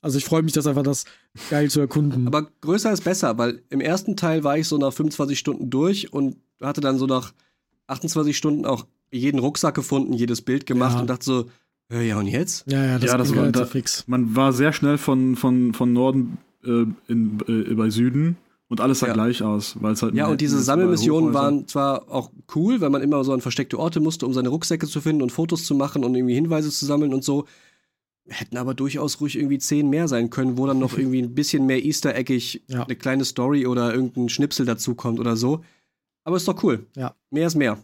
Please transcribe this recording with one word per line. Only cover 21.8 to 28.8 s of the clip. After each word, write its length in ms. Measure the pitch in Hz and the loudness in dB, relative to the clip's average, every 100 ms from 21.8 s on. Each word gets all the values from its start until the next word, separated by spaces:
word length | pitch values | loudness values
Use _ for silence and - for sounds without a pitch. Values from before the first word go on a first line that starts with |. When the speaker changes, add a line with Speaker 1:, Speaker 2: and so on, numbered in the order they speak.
| 139 135 - | 0 -2 -4
Speaker 2:
auch 200 | 135 120 - - | -6 -6 -14 -6
cool, 260 | 156 180 254 | 0 2 2
weil 100 | 156 | 2
man 120 | 139 | 2
immer 200 | 135 147 | 2 2
so 80 | 135 | 2
an 80 | 131 | 0
versteckte 360 | 127 - 135 - | -2 -4 -4 -2
Orte 220 | 165 165 | -2 0
musste, 260 | 151 160 127 | 0 0 -2
um 60 | |
seine 140 | 131 127 | 0 0
Rucksäcke 380 | 151 165 160 156 | -2 -2 -2 -2
zu 140 | 151 | -4
finden 220 | 160 156 | 0 0
und 100 | 127 | 0
Fotos 320 | - 165 165 | -2 -2 -2
zu 100 | - | 0
machen 300 | 143 139 - | 0 0 0
und 100 | 123 | 0
irgendwie 200 | 127 127 | 2 2
Hinweise 360 | 123 165 160 151 | 2 2 0 -2
zu 140 | 147 | -4
sammeln 300 | 143 147 147 | 0 0 2
und 80 | 131 | 0
so. 220 | 131 139 143 - _ _ _ _ _ _ - | 0 -2 -2 -14 _ _ _ _ _ _ -16
Hätten 300 | - 110 123 | -12 -8 -6
aber 160 | 123 | -4
durchaus 480 | 131 | -2